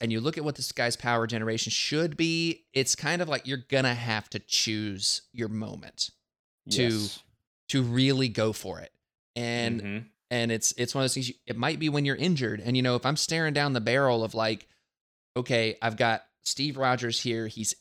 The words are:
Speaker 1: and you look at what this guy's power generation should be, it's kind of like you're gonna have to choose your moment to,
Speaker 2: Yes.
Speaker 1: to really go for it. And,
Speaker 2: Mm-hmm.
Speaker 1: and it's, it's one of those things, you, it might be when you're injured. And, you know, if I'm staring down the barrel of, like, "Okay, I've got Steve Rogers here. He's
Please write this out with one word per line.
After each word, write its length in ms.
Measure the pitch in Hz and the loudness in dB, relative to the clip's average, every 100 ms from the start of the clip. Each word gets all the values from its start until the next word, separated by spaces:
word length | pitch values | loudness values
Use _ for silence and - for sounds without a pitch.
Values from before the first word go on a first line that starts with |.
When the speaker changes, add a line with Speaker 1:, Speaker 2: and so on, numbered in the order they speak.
Speaker 1:
and 120 | 120 | -2
you 80 | 113 | 0
look 160 | 131 165 | 0 -2
at 80 | |
what 120 | 151 135 | -4 -4
this 140 | 117 | -4
guy's 240 | - 120 117 | -2 0 0
power 300 | 117 120 113 | 0 2 2
generation 440 | 117 110 113 - | 0 -2 -2 0
should 460 | - - 147 170 151 | -2 0 2 0 2
be, 500 | 165 165 165 160 _ | 0 2 0 -2 _
it's 220 | 135 131 | -2 0
kind 280 | - 143 170 | 0 0 -2
of 60 | 175 | 0
like 180 | 139 127 | -2 -4
you're 180 | 135 120 | -6 0
gonna 240 | 135 131 | 2 2
have 340 | 120 120 110 - | 0 -2 -2 -4
to 80 | 107 | -10
choose 840 | - - - 110 107 95 104 - - | -2 0 2 0 -4 -2 -2 -2 -4
your 160 | 123 113 | -6 -4
moment 640 | 110 107 101 - - - - _ _ _ _ - | -4 -6 -10 -10 -6 -6 -8 _ _ _ _ -2
to, 120 | - | 2
Speaker 2:
Yes. 400 | 120 110 104 - - _ _ _ - | 2 2 -2 -6 -18 _ _ _ -2
Speaker 1:
to 120 | 139 | 0
really 460 | 123 120 135 135 131 | 2 4 4 4 2
go 240 | 107 110 | 2 0
for 260 | 104 95 87 | 0 -6 -10
it. 120 | 85 _ _ _ _ | -12 _ _ _ _
And, 460 | - 120 120 117 117 | -8 -4 -2 -2 -2
Speaker 2:
Mm-hmm. 180 | 101 104 120 _ - | -4 -8 -10 _ -4
Speaker 1:
and 220 | 123 117 | -2 0
it's, 200 | 113 - - | 0 0 0
it's 180 | 117 | -2
one 80 | 139 | 0
of 20 | 131 | 0
those 80 | |
things, 140 | 135 123 | 0 -4
you, 40 | - - | -6 -8
it 100 | 117 | -4
might 220 | 127 151 | -2 0
be 80 | 156 | 0
when 160 | 147 | 2
you're 100 | 143 131 | 2 2
injured. 440 | 170 160 123 101 | 2 2 0 -2
And, 120 | 104 127 | 0 2
you 60 | |
know, 120 | 127 | 4
if 120 | 123 131 | 2 0
I'm 100 | 151 | 0
staring 380 | - 160 156 | 0 0 0
down 180 | 143 143 | 0 0
the 80 | 127 | 0
barrel 420 | 110 131 139 117 | 2 2 4 2
of, 120 | 110 | 0
like, 340 | 113 110 113 - _ _ _ _ _ _ 123 | 0 0 -2 -8 _ _ _ _ _ _ -6
"Okay, 400 | 123 120 110 - | 0 2 2 0
I've 140 | 113 110 | -2 2
got 280 | 120 110 - _ | 2 2 -4 _
Steve 320 | - - 147 135 | -6 -2 -2 0
Rogers 440 | 131 123 123 117 | 2 2 0 -2
here. 260 | 127 113 110 | 0 -2 -2
He's 260 | 113 110 - | -4 -4 -2